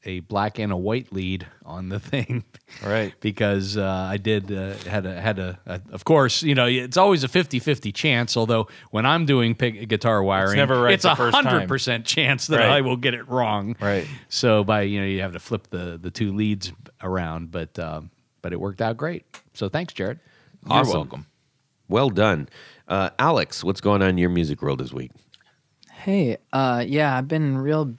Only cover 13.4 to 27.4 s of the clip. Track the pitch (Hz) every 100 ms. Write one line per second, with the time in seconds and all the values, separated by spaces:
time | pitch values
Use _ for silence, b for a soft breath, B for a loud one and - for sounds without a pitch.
13.4 | 117 107 101 117 101 101 76 123 B -
14.4 | 123 107 101 107 101 101 98 98 95 85
15.4 | - 110 _ 90 90 85 87 - 107 98
16.4 | 107 104 92 87 - _ 95 92 85 80
17.4 | 82 87 80 - 82 78 80 _ _ _
18.4 | 85 87 95 95 113 113 151 175 _ -
19.4 | _ - 101 143 175 - 95 139 b b
20.4 | b b - 110 127 78 71 71 73 _
21.4 | _ _ _ _ _ 101 135 92 107 85
22.4 | 69 B B B B 95 95 - 143 151
23.4 | 80 - 87 95 101 101 95 90 87 87
24.4 | 80 73 73 67 65 65 64 _ _ _
25.4 | _ _ _ _ _ - - 196 143 110
26.4 | _ 135 135 120 120 143 151 131 131 156